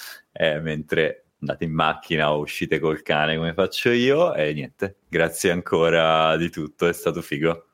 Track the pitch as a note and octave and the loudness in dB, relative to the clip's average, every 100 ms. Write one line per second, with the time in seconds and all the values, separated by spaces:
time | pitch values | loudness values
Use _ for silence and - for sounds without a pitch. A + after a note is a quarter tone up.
0 | - - _ - D#2+ D#2 D#2+ D2+ D2+ D#2+ | -18 -20 _ -2 0 0 -4 -6 -2 0
1 | D#2 - _ _ C#2+ D2+ E2 D#2+ D#2 D2+ | 0 -2 _ _ -8 -4 -2 0 0 0
2 | - D#2+ D2+ D2+ D2 - E2+ D#2 D#2+ D2+ | -2 0 2 0 -2 -6 -2 0 0 -2
3 | - D2+ D2+ D#2+ E2 E2 F#2 - A#2+ A#2+ | 0 0 2 0 -2 0 -2 0 0 2
4 | B2 D3 F3 - D2+ D2 - - G2 - | 4 2 2 0 -2 -2 -8 -8 -8 -8
5 | _ E2 E2 - F#2+ F2 - E2+ E2 E2 | _ 0 0 0 0 0 0 2 4 4
6 | D#2+ D#2+ D#2+ D#2+ E2+ - D2+ - F2 E2+ | 4 4 4 2 0 -4 -10 -2 -2 0
7 | F2 E2 - D2 D#2+ E2 - | -2 -4 -4 -2 -2 -2 -8